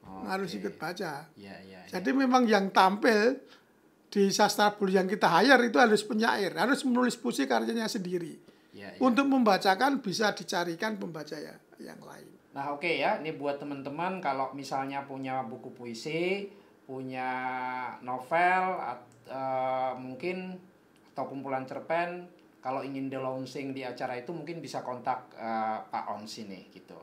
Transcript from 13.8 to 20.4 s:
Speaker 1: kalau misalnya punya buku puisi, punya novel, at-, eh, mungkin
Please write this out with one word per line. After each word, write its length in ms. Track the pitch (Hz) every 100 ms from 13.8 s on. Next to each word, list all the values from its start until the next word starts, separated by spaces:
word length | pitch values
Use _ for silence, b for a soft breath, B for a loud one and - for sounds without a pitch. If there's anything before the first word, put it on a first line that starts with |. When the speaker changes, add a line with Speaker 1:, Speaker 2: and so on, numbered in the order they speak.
| 135 147 180 190
Speaker 1:
kalau 340 | 151 135 151
misalnya 480 | 139 135 139 135 139
punya 400 | 135 135 135 131
buku 300 | 117 123 131
puisi, 720 | 113 120 113 156 160 180 202 202 B B B
punya 460 | - 131 131 131 127 127 127 127 127 127 123 -
novel, 640 | 123 127 - 165 180 185 185 180
at-, 220 | 120 123 - - -
eh, 680 | 131 135 131 131 131 131 131
mungkin 600 | 127 131 175 185